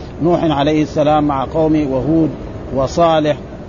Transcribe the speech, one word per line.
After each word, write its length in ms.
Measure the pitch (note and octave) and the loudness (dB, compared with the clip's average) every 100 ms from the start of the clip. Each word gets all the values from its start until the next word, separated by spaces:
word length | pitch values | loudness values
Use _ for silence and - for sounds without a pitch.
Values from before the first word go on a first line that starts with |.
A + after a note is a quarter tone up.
| - - | -14 -4
نوح 200 | D3+ E3+ | 0 2
عليه 400 | E3 C#3+ C#3+ D#3 | 0 0 2 2
السلام 400 | D3+ D#3 D3 D3+ D3 | 0 0 2 2 2
مع 180 | C3+ B2+ | 0 -2
قومه 340 | D#3+ D#3 D#3 D3 | 0 2 2 0
وهود 380 | C3 B2 D#3+ D#3 C3 - - - B2+ | -2 0 2 0 -2 -12 -12 -6 -2
وصالح 600 | C3 - E3+ D#3+ D3+ C3 - - | -2 2 4 4 2 -2 -6 -16